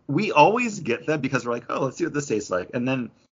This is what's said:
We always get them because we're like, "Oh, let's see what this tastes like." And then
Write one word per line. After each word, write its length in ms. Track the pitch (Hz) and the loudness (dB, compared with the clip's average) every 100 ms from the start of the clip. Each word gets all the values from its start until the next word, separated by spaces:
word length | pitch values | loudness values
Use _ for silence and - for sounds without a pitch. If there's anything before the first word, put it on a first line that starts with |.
| - | -4
We 260 | 143 202 | -2 2
always 480 | - 165 233 240 202 | 6 6 6 0 -4
get 260 | 147 113 - | -4 -2 0
them 140 | 156 | -2
because 240 | 143 131 | 0 -2
we're 80 | 117 | -2
like, 120 | 120 - | -4 -4
"Oh, 160 | - | -2
let's 120 | 135 - | -2 -2
see 60 | |
what 100 | 165 | -4
this 120 | 147 143 | -4 -2
tastes 200 | 107 104 | -2 -2
like." 200 | 90 92 | -4 -2
And 140 | 131 123 | -4 -2
then 220 | 131 113 - _ | -2 -4 -12 _